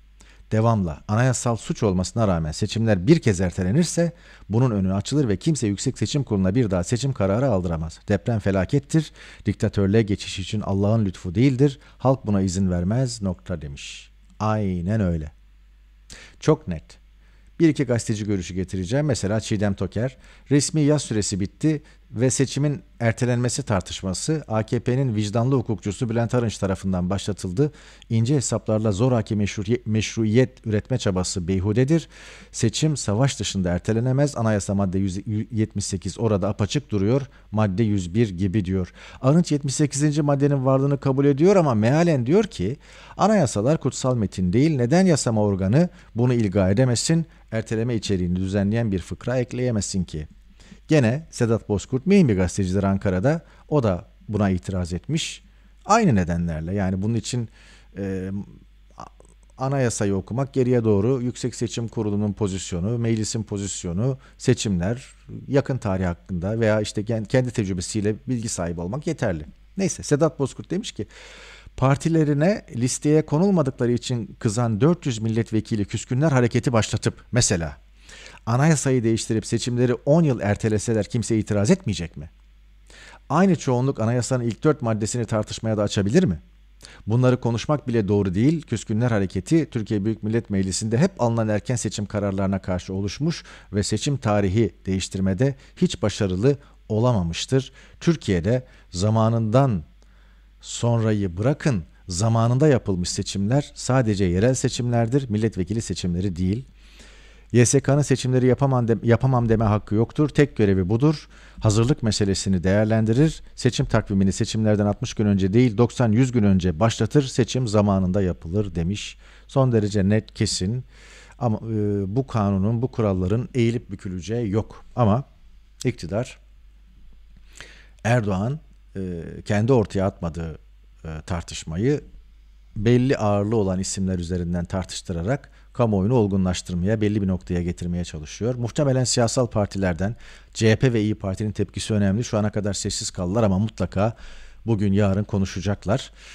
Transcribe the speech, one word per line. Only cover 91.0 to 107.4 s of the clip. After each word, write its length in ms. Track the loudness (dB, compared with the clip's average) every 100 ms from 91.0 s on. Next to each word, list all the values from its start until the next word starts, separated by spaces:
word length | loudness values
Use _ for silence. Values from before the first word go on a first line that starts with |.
| 0 0
alınan 260 | 0 0 0
erken 280 | -2 -2 -4
seçim 300 | -4 -6 -4
kararlarına 560 | -2 -2 0 0 -2
karşı 320 | -2 -6 -4
oluşmuş 500 | -6 -4 -4 -4 -4 -10 -20 -6
ve 100 | -2
seçim 340 | -2 -2 -2 -2
tarihi 580 | 0 2 2 2 0 -2 -4
değiştirmede 720 | -4 -2 -2 0 2 0 -2 -10 -2
hiç 240 | -2 0
başarılı 560 | -4 -2 -2 0 0 0 -6 -16 -4
olamamıştır. 800 | 0 2 2 -2 -4 -2 -2 -2 -14 -20 -4
Türkiye'de 680 | -2 0 0 0 2 -2 -4 -20 -10
zamanından 920 | -2 0 2 2 0 2 2 2 0 -6 -18 -20 -20 -20 -20 -20 -20
sonrayı 760 | -14 -4 0 0 2 0 -2 -2
bırakın, 460 | -2 0 0 -2 -6 -14 -8
zamanında 600 | -2 0 2 2 4 4
yapılmış 420 | 4 2 -2 -2
seçimler 600 | -4 -4 -2 0 0 -2 -8
sadece 500 | 0 2 2 2 2
yerel 280 | 4 2
seçimlerdir, 760 | 2 -2 -2 -2 0 2 0 0
milletvekili 520 | 0 0 -2 -4 -4
seçimleri 540 | -4 -4 -4 -2 -2 -2
değil. 300 | 0 -2 -6 -20 -20 -20 -20 -20 -20 -20